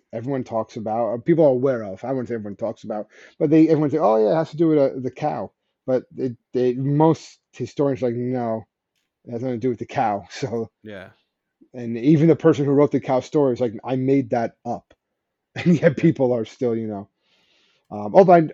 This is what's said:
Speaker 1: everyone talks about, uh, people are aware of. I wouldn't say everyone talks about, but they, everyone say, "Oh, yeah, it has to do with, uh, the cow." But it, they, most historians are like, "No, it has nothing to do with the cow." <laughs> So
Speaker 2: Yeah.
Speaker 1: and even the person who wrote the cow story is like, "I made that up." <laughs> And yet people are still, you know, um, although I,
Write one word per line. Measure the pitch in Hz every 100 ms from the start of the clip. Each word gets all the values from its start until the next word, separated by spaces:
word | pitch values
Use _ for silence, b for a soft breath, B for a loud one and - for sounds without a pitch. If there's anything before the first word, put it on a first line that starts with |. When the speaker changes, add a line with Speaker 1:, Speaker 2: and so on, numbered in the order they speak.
| -
Speaker 1:
everyone | 110 123 135
talks | 120 113 110 123
about, | 110 113 113
uh, | 120
people | 113 165
are | 151
aware | 127 139 123
of. | 104 95
I | 120
wouldn't | 135 117
say |
everyone | 117 104 98
talks | 113 117
about, | 107 107 104 B B -
but | 156
they, | 160 160
everyone | 151 151
say, | 151
"Oh, | 185 220
yeah, | 214
it | 160
has | 160
to | 151
do | 165
with, | 151
uh, | 135 -
the | 127
cow." | - 151 147 95 _ _ _ -
But | 127 - -
it, | 131 117 _
they, | 123 127
most | 123 135 147 160 156 - - _
historians | - 123 - 143 131
are | 123
like, | 117
"No, | 123 127 117 110 - _ _ _ _ _
it | -
has | 120
nothing | 131 120
to |
do | 127
with | 117
the | 117
cow." | - 113 98 85
<laughs> |
So | - 135 117 110 _
Speaker 2:
Yeah. | 107 98 95 _ _ _ _ _ _
Speaker 1:
and | 123 117 117
even | 131 160 165
the | 147
person | 160 143 143
who |
wrote | 139 147
the | 135
cow | - 131
story | - 156 139
is | 120
like, | 123 107
"I | - 131
made | 131 139 120
that | 120 117 - 123
up." | 101 - _ _ _
<laughs> | _ _ _ -
And | 165 160
yet | 165 131
people | 170 - 127
are | 123
still, | 110 - 123
you | 113 110
know, | 104 104 _ _ _ _ _ _ _ _
um, | 107 104 165
although | 190
I, | 175 156